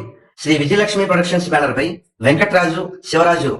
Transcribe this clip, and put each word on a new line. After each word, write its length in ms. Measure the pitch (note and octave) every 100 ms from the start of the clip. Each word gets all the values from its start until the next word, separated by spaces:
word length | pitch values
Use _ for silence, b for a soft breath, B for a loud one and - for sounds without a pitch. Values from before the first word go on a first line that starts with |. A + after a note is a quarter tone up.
| - b b -
శ్రీ 200 | D3 D3
విజయలక్ష్మి 460 | C#3+ G3+ G#3 G3+
ప్రొడక్షన్స్ 440 | F#3+ F3 F3 F3 -
బ్యానర్ 280 | D3+ C#3+ C3+
పై 100 | D#3+ - _ _
వెంకట్రాజు, 640 | A#2+ E3 G3+ F3+ E3+ E3 - - -
శివరాజు 480 | D#3+ F3 E3+ C3+